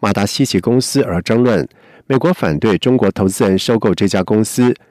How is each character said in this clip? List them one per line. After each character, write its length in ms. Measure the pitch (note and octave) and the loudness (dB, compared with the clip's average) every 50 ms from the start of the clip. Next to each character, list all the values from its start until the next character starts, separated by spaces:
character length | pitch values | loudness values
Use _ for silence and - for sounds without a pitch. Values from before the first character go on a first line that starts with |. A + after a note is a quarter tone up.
马 120 | - G2+ G2 | -4 -2 0
达 140 | G2+ G2+ | 0 -2
西 180 | G2+ - - C#3 | -2 -2 -2 -2
奇 160 | B2+ - F#2+ | 0 0 -2
公 180 | - A2+ A#2 C3 | 0 0 0 0
司 220 | B2+ - - C#3 C3+ | -2 -2 -2 -2 -2
而 200 | - F2 F2+ F2 | -2 -2 -4 -2
争 220 | - A2+ A#2 B2 | 0 0 2 2
论， 220 | B2 A2+ F2+ C2+ - - _ _ - - - _ - | 2 2 0 -2 -4 -8 _ _ -20 -20 -18 _ -2
美 100 | C3+ C3 | -2 0
国 140 | - E3+ F3+ | 2 0 0
反 260 | - - F#2 D2+ D2 | 0 -2 -2 -2 0
对 180 | E2+ A2 G2 | 0 0 0
中 200 | E2+ - B2 B2+ | 0 0 0 0
国 120 | B2+ G#2 G2 - | 2 2 0 0
投 160 | - G2+ F#2+ | 0 0 0
资 160 | F#2+ - B2+ | 0 0 0
人 120 | G2+ F#2+ | 0 2
收 220 | F#2+ - - A#2+ A2 | 0 0 0 0 0
购 160 | - A2 F2+ | 0 0 0
这 140 | - G2+ G2 | 0 0 0
家 140 | - G2 F#2 | 0 -2 0
公 200 | - G#2+ G#2+ A2 | 0 0 0 0
司， 300 | - - - B2 B2 B2 - _ _ | 0 0 0 2 2 0 -2 _ _